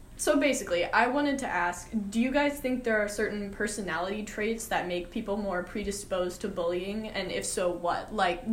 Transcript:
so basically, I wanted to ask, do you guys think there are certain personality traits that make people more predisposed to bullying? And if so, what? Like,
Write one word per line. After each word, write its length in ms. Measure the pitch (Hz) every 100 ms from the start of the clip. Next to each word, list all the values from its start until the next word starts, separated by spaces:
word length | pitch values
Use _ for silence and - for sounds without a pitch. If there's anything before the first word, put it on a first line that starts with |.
| - -
so 200 | - 294
basically, 460 | 285 240 196 175 -
I 220 | 196 247
wanted 320 | 285 294 269
to 80 | 240
ask, 420 | 180 175 180 - 226 196
do 80 | 226
you 80 | 262
guys 300 | 285 294 285
think 240 | 254 254
there 160 | 233 214
are 80 | 208
certain 420 | - 202 208 202
personality 680 | 196 214 226 180 160 185 214
traits 420 | 214 - 214 226 -
that 180 | 180 175
make 220 | 175 175
people 280 | 226 202 202
more 260 | 202 180
predisposed 760 | 180 220 196 196 - 185 180 180
to 60 | 202
bullying? 580 | 180 170 180 196 214 214
And 240 | - 190
if 140 | - -
so, 260 | - 180
what? 420 | 170 170 160 -
Like, 320 | 214 180 175 220